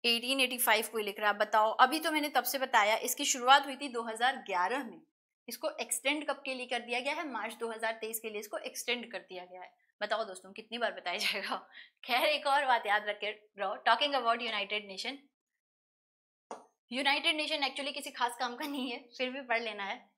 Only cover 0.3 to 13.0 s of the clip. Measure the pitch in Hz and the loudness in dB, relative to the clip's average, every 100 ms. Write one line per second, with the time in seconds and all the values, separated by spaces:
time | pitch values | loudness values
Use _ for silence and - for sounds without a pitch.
0.3 | 269 247 247 240 214 214 226 208 208 208 | 2 2 2 4 4 2 -4 -4 0 0
1.3 | 208 214 220 220 - 254 311 330 311 294 | 2 2 4 4 6 6 6 2 0 2
2.3 | 269 247 277 254 240 208 220 - - 185 | 0 0 -2 2 4 6 2 0 -2 0
3.3 | 254 247 277 294 254 285 233 233 220 247 | 2 8 8 8 -6 -6 -6 -6 0 0
4.3 | 269 - 180 185 254 233 180 _ _ _ | 0 -2 0 2 0 -4 -14 _ _ _
5.3 | _ - 233 311 - 226 - 262 302 294 | _ -16 -6 -6 -4 -4 -2 0 0 -2
6.3 | 277 269 262 247 247 226 240 254 311 320 | -4 -6 -8 -4 -6 -2 -4 -2 -4 -6
7.3 | 226 220 233 226 220 226 226 220 220 220 | -6 -8 -6 -6 -4 -4 -4 -6 -6 -8
8.3 | 208 214 - - - - 240 214 185 - | -8 -8 -8 -8 -8 -4 -4 -4 -10 -10
9.3 | 180 180 180 185 _ _ _ 208 214 208 | -14 -12 -16 -16 _ _ _ -2 -2 -2
10.3 | 185 190 196 220 233 220 185 180 185 - | -8 -14 -18 -12 -4 -4 -2 -4 -2 -2
11.3 | 208 196 202 - - - _ - 247 302 | -2 -4 -6 -8 -20 -20 _ -2 2 2
12.3 | 294 294 277 269 233 214 208 | 2 2 2 4 2 4 2